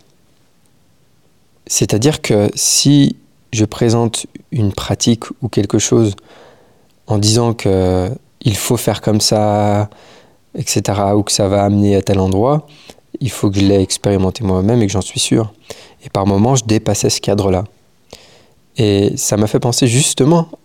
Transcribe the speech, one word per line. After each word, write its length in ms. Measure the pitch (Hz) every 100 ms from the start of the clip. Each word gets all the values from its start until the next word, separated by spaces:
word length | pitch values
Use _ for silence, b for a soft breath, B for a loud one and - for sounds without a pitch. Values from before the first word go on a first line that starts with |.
| _ _ _ _ _ _ _ _ _ _ _ _ _ _ _ _ -
C'est-à-dire 560 | - 107 107 139 151
que 300 | - 107 104
si 640 | - - - 139 143 139 - _ _ _
je 140 | 117 107
présente 600 | - 120 117 117 - - - _
une 200 | 147 104
pratique 520 | - - 101 - 113 - -
ou 80 | 113
quelque 300 | - 101 110
chose 360 | - 120 110 98 B B B B B B B _ -
en 100 | 107
disant 380 | 104 113 117 117
que 560 | 104 95 92 92 92 127 _ -
il 140 | 127 98
faut 220 | - 123
faire 240 | - 110
comme 180 | - 107
ça, 720 | - 110 107 104 104 104 104 B B B B B _
et 100 | - -
cetera, 500 | 117 104 101 98 104
ou 60 |
que 80 | 101
ça 160 | - 101
va 160 | 101
amener 320 | 101 101 101 98
à 80 |
tel 160 | - 98
endroit, 480 | 95 95 123 151 - B B B _ -
il 120 | 120
faut 180 | - 107
que 100 | 98
je 60 | 98
l'ai 160 | 101
expérimenté 600 | 95 - 104 98 95 -
moi-même 400 | 98 92 98 120
et 20 | 104
que 80 |
j'en 80 | 101
suis 180 | - 131
sûr. 320 | - 127 107 - B B B - -
Et 60 |
par 160 | 101 98
moments, 280 | 98 113 131
je 100 | 110
dépassais 440 | 110 110 101 110
ce 100 | -
cadre-là. 440 | - 101 98 92 101 _ _ _ B B B B B B _ -
Et 400 | 107 101 104 98
ça 200 | - 104
m'a 80 | 107
fait 140 | 135
penser 260 | 123 117 131
justement 640 | 120 151 - 135 170 165 -